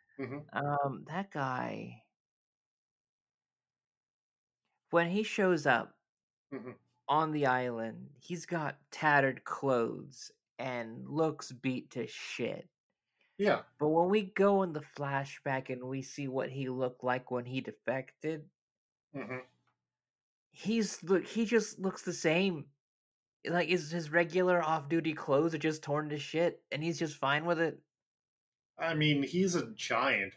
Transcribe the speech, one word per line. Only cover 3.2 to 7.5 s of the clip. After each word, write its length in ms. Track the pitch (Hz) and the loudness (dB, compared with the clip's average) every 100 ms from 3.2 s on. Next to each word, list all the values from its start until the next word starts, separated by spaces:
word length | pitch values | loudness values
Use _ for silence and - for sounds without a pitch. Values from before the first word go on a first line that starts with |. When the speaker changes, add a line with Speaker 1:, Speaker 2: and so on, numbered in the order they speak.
| _ _ _ _ _ _ _ _ _ _ _ _ _ _ _ _ - | _ _ _ _ _ _ _ _ _ _ _ _ _ _ _ _ 0
Speaker 2:
when 180 | 170 170 | 2 2
he 140 | 196 | 0
shows 420 | 220 - 190 165 143 | -2 2 2 4 4
up 280 | 120 113 _ _ _ _ _ - | 2 2 _ _ _ _ _ -14
Speaker 1:
Mm-hmm. 180 | 131 120 - _ _ - | -12 -12 -16 _ _ 0
Speaker 2:
on 220 | 147 156 | 2 2
the 160 | 151 | 2
island, 600 | 139 | 2